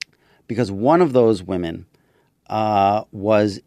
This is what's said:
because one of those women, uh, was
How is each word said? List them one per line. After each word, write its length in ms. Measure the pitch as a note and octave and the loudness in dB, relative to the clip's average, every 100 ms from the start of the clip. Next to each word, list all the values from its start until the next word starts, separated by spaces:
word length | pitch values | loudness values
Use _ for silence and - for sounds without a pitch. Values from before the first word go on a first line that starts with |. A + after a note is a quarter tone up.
| - _ _ _ - | -20 _ _ _ -10
because 240 | A2 G#2 | -6 -4
one 280 | G2 A#2+ E3+ | -2 0 2
of 120 | E3+ | 4
those 280 | B2+ A2+ G2+ | 4 2 2
women, 440 | F2+ F#2 E2+ F2 F2+ _ _ _ _ _ _ | -4 -6 -6 -10 -16 _ _ _ _ _ _
uh, 560 | G#2+ G#2+ G#2 G2 G#2+ - | -4 0 2 2 0 -4
was 480 | G#2 G2+ G#2+ G#2 G2 | -8 0 2 2 -4